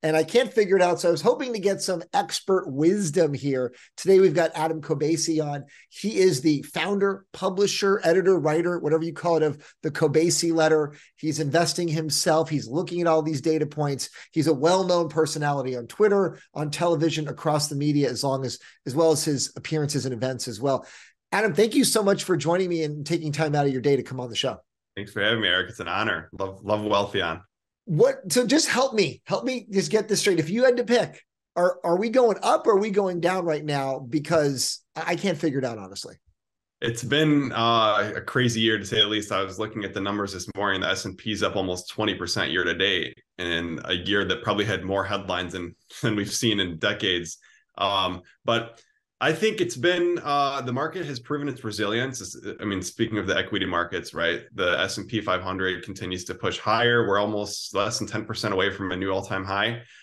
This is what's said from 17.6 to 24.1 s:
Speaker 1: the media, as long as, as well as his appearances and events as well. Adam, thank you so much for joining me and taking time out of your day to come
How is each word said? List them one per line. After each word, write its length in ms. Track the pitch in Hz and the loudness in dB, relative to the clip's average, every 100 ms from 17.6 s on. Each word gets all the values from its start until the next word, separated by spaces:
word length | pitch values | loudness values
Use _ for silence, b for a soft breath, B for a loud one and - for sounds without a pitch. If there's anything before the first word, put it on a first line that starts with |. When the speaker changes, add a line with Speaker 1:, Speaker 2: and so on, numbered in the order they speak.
| 143 | 0
Speaker 1:
the 80 | |
media, 340 | 143 147 147 143 | -2 0 2 2
as 140 | 120 | 0
long 240 | 139 135 131 | -2 -2 -4
as, 140 | - B B - | -8 B B -6
as 80 | |
well 160 | 127 165 | 2 4
as 140 | 151 | 4
his 280 | 151 139 - - | 2 -2 -2 -8
appearances 480 | - 156 147 147 123 | -6 -2 0 -2 -4
and 80 | |
events 320 | 120 131 127 - | -4 -4 -4 -8
as 140 | 104 | -4
well. 260 | 139 131 B B B B _ | -2 -2 B B B B _
Adam, 220 | 190 214 | -2 0
thank 200 | 156 226 | 2 2
you 80 | 285 | 4
so 220 | 254 220 | 4 4
much 180 | 196 196 | 2 2
for 140 | - 180 | 2 0
joining 320 | 143 175 185 | 2 0 0
me 160 | 170 | 0
and 200 | 151 151 | -2 -4
taking 280 | 143 170 156 | -4 -2 -2
time 240 | 147 156 147 | -2 0 2
out 100 | 143 | 2
of 60 | |
your 100 | 131 | 2
day 140 | 131 139 | 2 2
to 80 | |
come 160 | 117 | 0